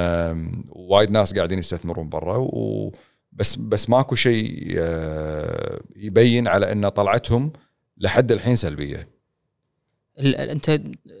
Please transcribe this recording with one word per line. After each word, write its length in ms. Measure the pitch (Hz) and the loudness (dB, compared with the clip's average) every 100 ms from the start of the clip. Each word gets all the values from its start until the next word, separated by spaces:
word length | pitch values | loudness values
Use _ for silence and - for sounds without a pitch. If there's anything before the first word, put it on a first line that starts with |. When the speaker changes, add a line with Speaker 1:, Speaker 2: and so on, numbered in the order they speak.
| 87 85 82 | 0 0 -2
Speaker 1:
آم، 340 | 82 82 87 - | -4 -6 -8 -12
وايد 420 | - 90 98 107 | -18 4 6 6
ناس 220 | 107 98 | 4 2
قاعدين 260 | 98 85 95 | 0 0 -2
يستثمرون 500 | 85 85 87 80 78 | -4 -6 -6 -8 -6
برا، 280 | 78 82 113 | -6 -4 -2
و-، 540 | 131 113 110 104 101 - _ _ _ | -2 -4 -4 -4 -6 -10 _ _ _
بس، 240 | - 104 - | -2 -2 -2
بس 340 | 110 107 - | -2 -2 2
ماكو 260 | 123 135 120 | 2 2 0
شيء، 580 | 127 113 110 - 85 87 | 2 2 -2 -8 -6 -4
آه، 1040 | 82 82 80 78 78 78 50 50 - - - - | -2 -2 -4 -6 -6 -6 -6 -6 -8 -10 -16 -14
يبين 520 | 104 101 120 120 120 | 2 6 6 6 4
على 240 | 95 98 | 2 2
أن 180 | 104 101 | 2 0
طلعتهم 640 | 101 101 120 - 120 147 - _ _ _ _ | 2 2 2 2 0 0 -8 _ _ _ _
لحد 340 | 95 - 123 | 0 2 2
الحين 240 | 107 120 120 | 2 2 0
سلبية. 540 | 85 73 71 71 76 _ _ _ _ _ _ _ _ _ _ - | 0 -4 -8 -10 -14 _ _ _ _ _ _ _ _ _ _ -4
Speaker 2:
ال-، 160 | 139 - | -2 -2
ال-، 140 | 135 | -6
أنت 320 | 147 - 151 - - - - | -4 -2 -2 -4 -16 -20 -20